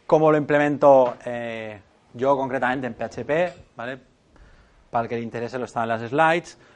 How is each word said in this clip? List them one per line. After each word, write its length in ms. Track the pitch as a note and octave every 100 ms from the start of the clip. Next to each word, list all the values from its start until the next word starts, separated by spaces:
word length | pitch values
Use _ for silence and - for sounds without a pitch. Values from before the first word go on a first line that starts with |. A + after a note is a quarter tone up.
| -
cómo 240 | D#3 D#3
lo 60 | D3+
implemento, 800 | C#3 D3 D3 C#3 D3 C3+ B2 A#2 -
eh, 540 | A#2+ A#2 A2+ A2 G#2+ - _ _ A#2+
yo 200 | C3 C3+
concretamente 520 | C3+ C3 B2 C3 B2+
en 60 |
P 100 | A2+
H 220 | C3+ - A#2+
P, 280 | D#3 F3+ - - -
¿vale? 240 | A#2+ C3+ _ _ _ _ - _ _ _ _
Para 140 | A#2+
el 60 | A#2
que 60 | A#2
le 60 |
interese 380 | A2+ A#2 A#2 B2+
lo 60 | A#2+
está 180 | B2+
en 60 | A2+
las 120 | A2+
slides. 560 | A#2 C#3 D#3+ E3+ E3 - _